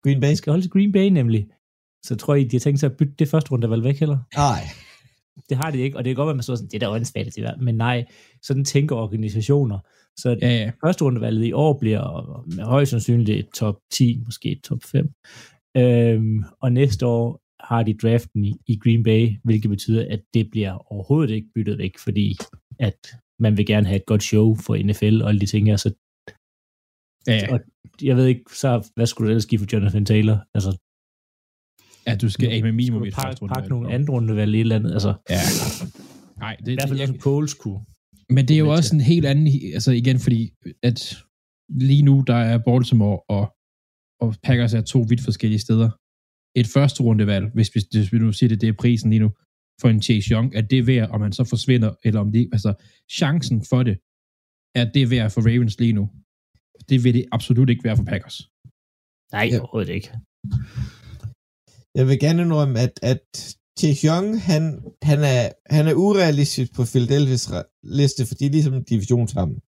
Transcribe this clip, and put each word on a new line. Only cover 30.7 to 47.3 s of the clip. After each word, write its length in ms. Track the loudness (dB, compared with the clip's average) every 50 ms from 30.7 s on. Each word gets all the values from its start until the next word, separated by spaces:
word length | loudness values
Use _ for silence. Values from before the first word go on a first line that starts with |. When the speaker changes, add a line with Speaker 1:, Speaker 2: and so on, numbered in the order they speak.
| -4 -6 _ _ _ _ _ _ _ _ _ _ _ _ _ _ _ _ _ _ _ _ _ _ -20 _ _ -6
Speaker 3:
Ja, 60 | -4
du 120 | -2 -2 -2
skal 180 | 0 0 -2 0
af 120 | 0 0 0
med 100 | 0 0
minimum 260 | 0 0 0 -2 -2
Speaker 2:
skulle 80 | -4 -6
Speaker 3:
i 60 | -6
Speaker 2:
pakke, 120 | -6 -8
Speaker 3:
første 160 | -8 -8 -10 -8
runde, 100 | -6 -6
Speaker 2:
pakke 100 | -6 -6
Speaker 3:
eller 100 | -4 -6
Speaker 2:
nogle 120 | -6 -4
Speaker 3:
sådan. 80 | -4 -4
Speaker 2:
anden 160 | -2 -2 -2 -2
rundevalg 400 | -2 -2 -2 0 0 0 0 2
i 20 |
et 40 | 2
eller 160 | 2 2 0
andet, 160 | 0 0 -2 -2
altså. 200 | 0 0 -2 -2 -4 _ -6 -4
Speaker 3:
Ja. 60 | -2 -2 -2 -2 -2 -4 -6 -8 -8 -12 -14 -14 -18 -20 -20 -20 -20 -20 _ _ -14 -12
Nej, 120 | -12 -12 -10 -8
det, 80 | -6 -4
Speaker 2:
I 20 |
hvert 140 | -4 -4 -4
fald 100 | -4 -4
Speaker 3:
det, 40 | -4 -4
Speaker 2:
også 40 | -6
Speaker 3:
jeg 60 | -2
Speaker 2:
Coles 340 | -2 0 0 0 -2 -4 -6
kunne 260 | _ -10 -10 -8 -8 -12 _ _ _ _ _ _ _ _ _ 2
Speaker 3:
Men 80 | 2 4 4
det 60 | 4
er 40 | 4
jo 60 | 4
Speaker 2:
med 80 | 4 4 2
Speaker 3:
også 120 | 2 4
Speaker 2:
til. 60 | 2
Speaker 3:
en 40 | 4 4 4 4
helt 140 | 4 4
anden 200 | 2 2 4 4
hi-, 260 | 4 2 2 -2 -4 -6 -2
altså 140 | 0 2 2 2 2
igen, 160 | 2 2 2 2
fordi 140 | 2 2 0 0 -4 _ _ _ -20 -16 _ -2 -2
at 100 | -2 -2 -6 -12 -14 -16 -20 _ _ _ _ _ _ _ _ _ -4 0 2 4
lige 140 | 4 6 6
nu, 120 | 6 6 4 4
der 80 | 2 2 2 2 2 0
er 60 | 0
Baltimore 600 | 2 2 2 2 2 4 4 4 4 4 0 -2 _ _ -2
og, 80 | -2 -2 -4 _ _ _ _ _ _ _ _ _ _ _ _ _ _ -4
og 60 | -4 -4 -4 0
Packers 280 | 0 2 2 2 0 0
er 80 | 0 -2 0 0
to 60 | 0 2 2
vidt 120 | 0 0 0 -4
forskellige 360 | -4 -2 0 0 0 0 0
steder. 240 | 0 2 2 2 2 0 _ _ _ _ _ _ _ _ _ _ _ _ -2
Et 80 | -2 2 2
første 260 | 2 2 2 2 0 2
rundevalg, 400 | 2 4 4 2 2